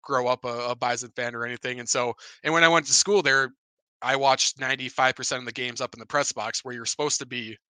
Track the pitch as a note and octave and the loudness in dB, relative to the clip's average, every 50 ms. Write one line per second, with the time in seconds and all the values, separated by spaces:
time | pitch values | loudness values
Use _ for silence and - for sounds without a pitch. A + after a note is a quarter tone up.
0 | - - C#3 B2+ B2 B2 B2+ B2 - B2 A#2+ A#2+ A#2+ A#2+ B2 A#2+ B2+ B2 A#2+ A#2+ | -4 0 0 0 2 2 0 0 -2 -8 -6 -4 -4 -4 -2 -2 0 -2 -2 -2
1 | B2 A#2 _ - B2 A#2+ A#2+ A#2 A#2 A#2+ B2 A#2 - B2+ B2 B2 A#2+ A#2 - C3 | -4 -10 _ -6 -6 -6 -4 -6 -6 -6 -8 -8 -6 -8 -8 -6 -4 -2 0 0
2 | B2 B2 A2+ _ - - - _ - D3 D#3 E3 E3 E3 E3+ E3 D3+ - - - | 0 -2 -4 _ -12 -20 -20 _ -4 0 4 6 6 6 6 4 2 2 2 2
3 | - G3 G#3 G3+ D#3+ C#3 C3+ C3+ C3+ C3 - _ _ _ _ _ _ _ _ _ | 2 4 2 4 4 4 4 4 2 0 -4 _ _ _ _ _ _ _ _ _
4 | - B2 C3+ C#3 C#3 C#3 C3 C3 - - - C3+ C3+ C3 C3+ C3 C3 B2 - - | -2 0 0 4 4 4 4 4 2 -2 0 -2 -2 -2 -2 -2 -4 -6 0 2
5 | C3 C3 B2+ - C3 - C#3 B2+ B2+ A#2+ A#2 C3+ B2+ B2 A#2+ - C3+ A#2+ - B2 | 2 2 2 0 -4 -4 -4 -4 -6 -8 -8 -6 -6 -6 -4 -6 -8 -8 -8 -14
6 | A2+ _ - C#3+ C#3+ - - A#2 G#2+ A2+ - - - B2+ B2 A#2+ A#2 G#2+ - - | -14 _ -2 0 0 0 -2 -4 -6 -4 -4 -6 -8 -8 -10 -8 -6 -6 -2 -2
7 | D3 D3 C#3 - C3+ B2 B2 B2 A#2 A2 A2 - _ | 0 0 0 -2 -4 -6 -8 -8 -8 -8 -12 -16 _